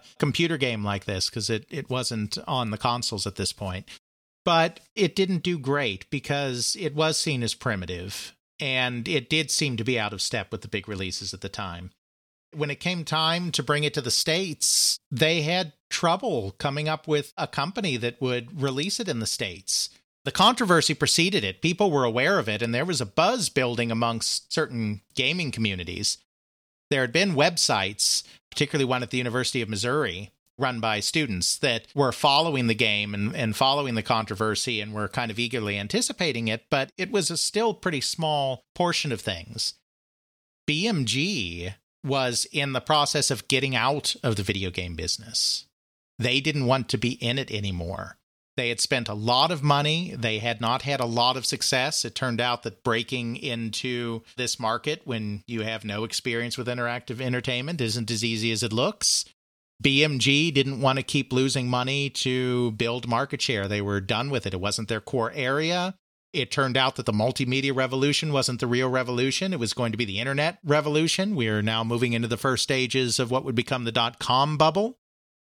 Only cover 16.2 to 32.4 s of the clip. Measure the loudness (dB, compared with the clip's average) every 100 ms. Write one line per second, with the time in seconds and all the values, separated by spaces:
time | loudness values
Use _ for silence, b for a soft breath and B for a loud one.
16.2 | 0 -2 -2 -4 -4 -2 -2 -4 0 0
17.2 | 0 -6 -6 -2 -2 -2 -2 0 -2 -2
18.2 | -2 -2 -4 -4 -2 -2 -2 -4 -2 -2
19.2 | -2 -4 -4 -8 -4 -4 -4 b _ _
20.2 | -6 4 4 4 4 4 4 2 2 4
21.2 | 4 2 -2 0 -2 2 4 4 2 2
22.2 | 2 2 0 -2 0 0 0 -2 -2 2
23.2 | 4 2 0 0 0 0 0 0 0 0
24.2 | -2 -4 -4 -2 -2 -2 -2 -4 _ -2
25.2 | 0 0 -4 -2 -2 -2 -6 -4 -4 -4
26.2 | _ _ _ _ _ _ -2 0 2 2
27.2 | 2 4 4 4 2 2 0 0 0 0
28.2 | -4 B _ -2 0 2 2 0 0 -2
29.2 | -2 -2 0 -2 -2 -2 0 0 0 -4
30.2 | -10 _ _ -2 -2 0 0 0 0 0
31.2 | 0 0 0 0 0 -2 -4 0 2 4
32.2 | 4 4